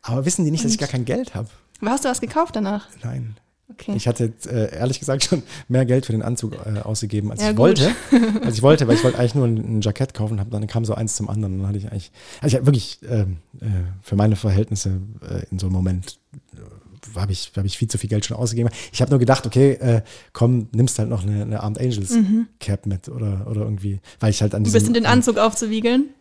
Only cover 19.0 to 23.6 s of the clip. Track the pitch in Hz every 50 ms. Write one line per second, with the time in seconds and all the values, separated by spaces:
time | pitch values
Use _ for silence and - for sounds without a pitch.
19 | 131 120 143 131 123 117 131 - - 117 - 123 135 139 131 - - 117 117 113
20 | 107 - - - - _ _ - 120 120 127 120 107 - - 113 127 131 - -
21 | 107 120 117 104 90 104 104 104 104 113 110 104 - 107 107 - 131 127 117 104
22 | 95 92 233 233 214 190 214 226 233 - _ _ - - 101 - - 101 98 92
23 | - - - 123 110 104 98 95 101 117 113 104